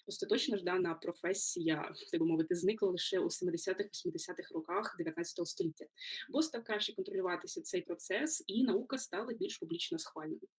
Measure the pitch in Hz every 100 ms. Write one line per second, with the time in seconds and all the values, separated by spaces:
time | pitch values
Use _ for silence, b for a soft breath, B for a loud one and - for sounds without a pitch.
0 | - - - 240 - 202 180 185 175 165
1 | 175 - 175 196 - 180 160 151 - -
2 | - 170 165 160 160 175 185 220 196 180
3 | - 185 160 - 180 165 - 185 202 -
4 | 180 165 - 180 - 165 160 185 220 175
5 | 160 160 170 - 170 - 165 - - -
6 | B B B 269 320 233 226 208 - -
7 | 190 190 185 175 170 - 165 185 170 170
8 | - 196 311 - - 208 254 196 262 262
9 | - 185 240 - - - 165 170 - 165
10 | - 160 156 156 -